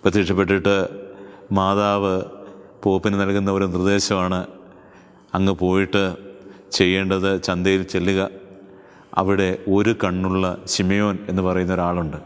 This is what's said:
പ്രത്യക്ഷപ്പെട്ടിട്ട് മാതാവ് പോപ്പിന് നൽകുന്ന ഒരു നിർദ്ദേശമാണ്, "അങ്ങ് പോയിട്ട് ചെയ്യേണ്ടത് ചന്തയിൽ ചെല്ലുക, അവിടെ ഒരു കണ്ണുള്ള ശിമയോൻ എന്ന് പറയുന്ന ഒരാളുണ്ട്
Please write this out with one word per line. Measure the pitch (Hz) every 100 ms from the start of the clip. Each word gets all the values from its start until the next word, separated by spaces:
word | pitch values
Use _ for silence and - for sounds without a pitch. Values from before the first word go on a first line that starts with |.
പ്രത്യക്ഷപ്പെട്ടിട്ട് | - 98 90 92 92 98 98 98 92 - - - - - -
മാതാവ് | 98 95 98 104 101 98 92 - - - - - -
പോപ്പിന് | 101 95 104 101
നൽകുന്ന | 98 101 98
ഒരു | 98 98
നിർദ്ദേശമാണ്, | 90 95 101 - 95 90 92 92 - - - - - - - _
"അങ്ങ് | 90 95
പോയിട്ട് | 92 90 95 95 101 95 85 - - - - -
ചെയ്യേണ്ടത് | - 92 92 95 95 95 95
ചന്തയിൽ | 92 90 92 95
ചെല്ലുക, | 90 92 92 95 95 - - - - - - - -
അവിടെ | - 95 98 95 92 -
ഒരു | 98 104 107
കണ്ണുള്ള | 98 92 92 92 95 - -
ശിമയോൻ | - 92 101 104 95 -
എന്ന് | 92
പറയുന്ന | 92 92 90
ഒരാളുണ്ട് | 90 87 87 78 76